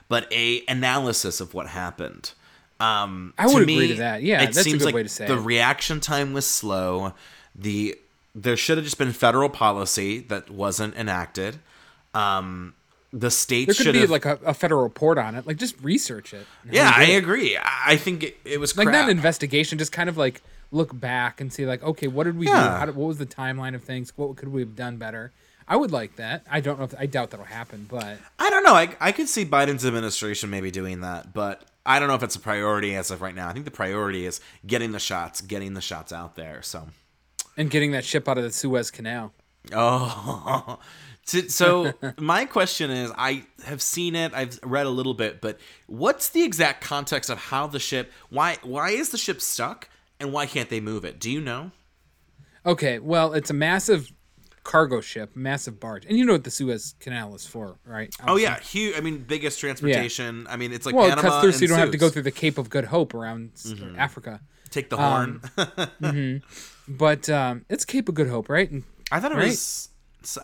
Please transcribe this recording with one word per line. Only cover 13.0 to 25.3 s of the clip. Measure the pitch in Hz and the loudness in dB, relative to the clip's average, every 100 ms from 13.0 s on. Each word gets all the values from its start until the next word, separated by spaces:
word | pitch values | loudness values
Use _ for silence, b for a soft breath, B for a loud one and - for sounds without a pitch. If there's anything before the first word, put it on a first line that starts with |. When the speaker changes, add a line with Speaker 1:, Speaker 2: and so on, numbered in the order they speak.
| _ | _
Speaker 1:
the | 127 120 | -4 0
states | - - 123 135 | 0 2 2 4
Speaker 2:
There | |
could | 208 | 4
Speaker 1:
should | 226 | 4
Speaker 2:
be, | 233 | 6
Speaker 1:
have | 196 | 6
Speaker 2:
like, | 156 | 4
a, | 143 147 | 0 -2
a | 160 | -2
federal | 143 170 151 | 0 2 4
report | 120 - 156 156 | 2 2 2 4
on | 110 | 0
it. | 117 143 | -6 -8
Like, | 156 | -6
just | 247 - | -6 -6
research | 135 240 - 110 - | 0 0 0 -8 -14
it | 101 104 - | -18 -18 -20
and | 120 | 0
Speaker 1:
Yeah, | 190 269 | 6 8
Speaker 2:
how | 120 | 10
Speaker 1:
I | |
Speaker 2:
you | 160 | 10
did | |
it. | 196 | 8
Speaker 1:
agree. | 170 233 156 98 | 4 2 0 0
I, | - 131 139 | 0 2 4
I | 156 | 4
think | 185 170 | 2 -4
it, | 156 - | -6 -10
it | - 147 | -8 -4
was | 147 180 | -2 2
Speaker 2:
Like, | 214 | 4
Speaker 1:
crap. | |
Speaker 2:
not | 302 269 | 6 4
an | 175 | 4
investigation, | 156 160 143 143 156 156 | 2 2 0 2 2 -2
just | 156 | -4
kind | - 175 | -2 -2
of, | 160 | 0
like, | 135 - b b b | 0 -2 b b b
look | 151 160 127 | -2 -2 -4
back | 123 123 123 - | -4 -2 -2 -4
and | 135 | -8
see, | - 131 | -6 -4
like, | 127 | -4
"Okay, | 156 156 139 | -4 -4 -4
what | 131 | -2
did | 170 170 | -2 0
we | 170 | 4
do? | |
Speaker 1:
Yeah. | 294 117 90 | 4 4 2
Speaker 2:
How | 156 | -2
did, | |
what | 143 156 | -4 -4
was | 147 | -4
the | 139 | -8
timeline | - 131 131 131 | -8 -6 -6 -6
of | 127 | -8
things? | - 127 120 | -10 -10 -10
What | - 143 131 | -8 -8 -8
could | 135 | -8
we | 135 | -6
have | 113 110 | -6 -8
done | 123 117 | -10 -10
better?" | 110 113 123 | -10 -10 -14